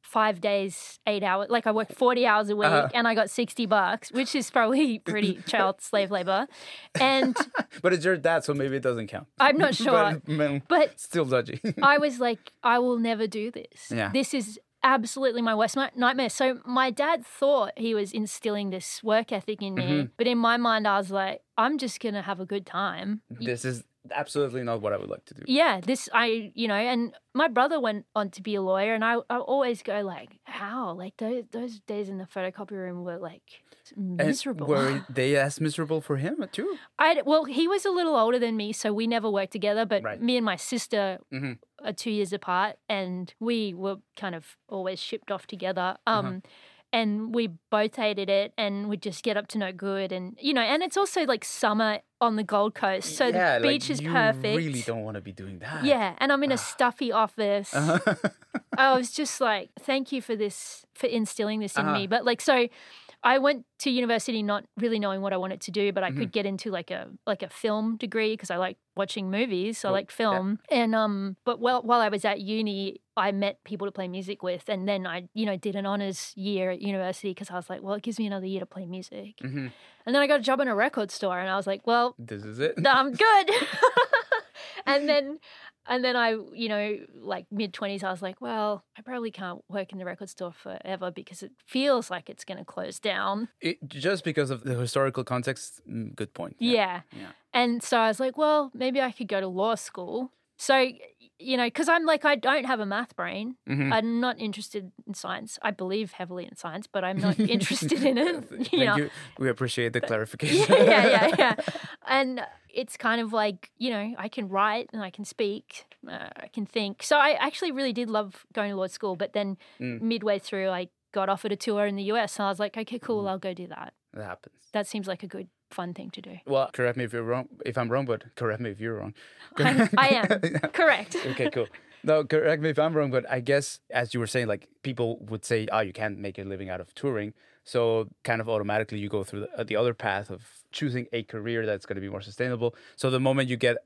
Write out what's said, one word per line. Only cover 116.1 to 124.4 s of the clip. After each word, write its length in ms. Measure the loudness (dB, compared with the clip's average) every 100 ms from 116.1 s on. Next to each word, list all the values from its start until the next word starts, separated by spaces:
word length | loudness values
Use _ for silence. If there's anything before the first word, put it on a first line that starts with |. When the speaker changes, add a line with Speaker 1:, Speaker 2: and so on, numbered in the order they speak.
| -12 -12 -14
Speaker 1:
I 120 | -12
can 180 | -8 -4
think. 380 | -4 -4 -6
So 140 | 2 6
I 140 | 6
actually 380 | 4 0 -2 -4
really 220 | -2 -2
did 160 | -2 -2
love 360 | -2 -4 -10 _
going 180 | -4 -4
to 40 | -2
law 100 | -4
school, 280 | -4 -6 -4
but 180 | -4
then 240 | -2 -4 -6 -12 -10
Speaker 2:
Mm. 220 | -8 -4
Speaker 1:
midway 380 | -2 0 0 -2
through, 300 | -2 -4 -2
I 200 | -2 -6 _ _
got 160 | -2 0
offered 220 | 0 0
a 40 | -4
tour 300 | -2 0 0
in 100 | 0
the 80 | -2
U 40 | 0
S, 200 | -2 -2
and 60 | -2
I 20 |
was 100 | -2
like, 160 | -4 -4
"Okay, 220 | -10 -10
cool, 240 | -4 -4
Speaker 2:
Mm. 60 | -2
Speaker 1:
I'll 100 | -4 -6
go 40 |
do 140 | -8 -12
that." 260 | -14 -16 _ _
Speaker 2:
That 100 | -14 -12
happens. 440 | -12